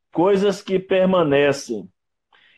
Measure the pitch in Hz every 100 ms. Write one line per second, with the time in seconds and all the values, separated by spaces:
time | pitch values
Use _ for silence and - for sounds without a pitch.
0 | _ - 180 202 202 190 - 185 185 190
1 | 185 185 160 139 143 139 - 110 90 _
2 | _ _ _ _ _